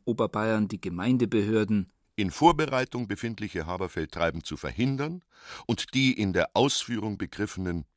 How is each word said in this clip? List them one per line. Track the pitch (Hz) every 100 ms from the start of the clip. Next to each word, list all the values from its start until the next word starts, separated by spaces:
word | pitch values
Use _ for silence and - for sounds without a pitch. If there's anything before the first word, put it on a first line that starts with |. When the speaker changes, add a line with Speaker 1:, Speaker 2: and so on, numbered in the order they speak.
| -
Speaker 1:
Oberbayern | 113 107 107 110 110 104
die | 98
Gemeindebehörden, | 92 87 110 127 113 113 101 110 104 104 90 _ _ -
Speaker 2:
in | 95
Vorbereitung | - 165 151 151 131 131 123 104
befindliche | 101 117 107 107 87 80
Haberfeldtreiben | 90 92 85 78 85 85 82
zu | - 78
verhindern | 71 64 127 135 151 175 - _ - - -
und | 117 -
die | 131 131 -
in | 98
der | 90 80
Ausführung | - 135 - - 113 107 98
Begriffenen | 90 - 104 - 90 87 -